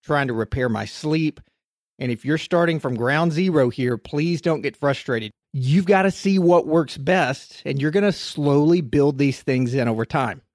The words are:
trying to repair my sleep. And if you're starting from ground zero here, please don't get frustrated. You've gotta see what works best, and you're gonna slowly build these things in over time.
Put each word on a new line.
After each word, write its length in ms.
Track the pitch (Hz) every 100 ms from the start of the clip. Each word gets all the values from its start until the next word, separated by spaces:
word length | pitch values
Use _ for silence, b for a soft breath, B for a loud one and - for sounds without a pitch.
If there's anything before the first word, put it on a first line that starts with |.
trying 240 | - 143 135
to 60 |
repair 360 | 113 107 131 127
my 160 | 110
sleep. 560 | 107 - 156 160 156 - _ _ _ _ _ _
And 120 | 123
if 120 | 117
you're 140 | 131 156
starting 420 | - 175 170 160
from 160 | 139
ground 380 | 120 120 151 170
zero 360 | 151 190 156 127
here, 280 | - 123 113
please 440 | - 147 165 170
don't 200 | 175 156
get 160 | 139 -
frustrated. 540 | 143 135 - 117 107 _ _
You've 320 | 139 127 170
gotta 260 | 180 190 190
see 280 | - 196 190
what 260 | 175 175
works 320 | - 165 147 -
best, 640 | 135 185 131 139 - -
and 160 | - 135
you're 100 | 151
gonna 220 | 131 202
slowly 640 | - - - 143 143 151 175
build 380 | 131 143 143 135
these 240 | 139 127
things 320 | - 127 123
in 140 | 135 120
over 160 | 110
time. 360 | 113 151 123 - _